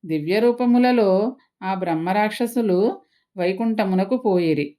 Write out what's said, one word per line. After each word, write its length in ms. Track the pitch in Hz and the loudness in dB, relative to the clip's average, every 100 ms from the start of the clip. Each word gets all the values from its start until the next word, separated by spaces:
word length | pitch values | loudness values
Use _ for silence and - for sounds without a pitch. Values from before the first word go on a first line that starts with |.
| 170 | -4
దివ్య 340 | 156 151 202 | -6 -2 2
రూపములలో 960 | 240 240 247 247 247 247 202 185 220 262 _ _ | 2 2 2 4 4 4 4 2 0 -6 _ _
ఆ 100 | 190 | -6
బ్రహ్మరాక్షసులు 1040 | 190 175 160 170 202 214 - 240 240 226 180 220 381 _ _ _ 190 | -4 -4 -4 -2 0 -2 -2 -4 -2 0 2 0 -2 _ _ _ -4
వైకుంఠమునకు 800 | 180 190 226 220 196 185 190 254 | -4 -2 -2 -2 0 0 0 -2
పోయిరి. 500 | 220 185 165 147 143 | 0 0 2 0 -4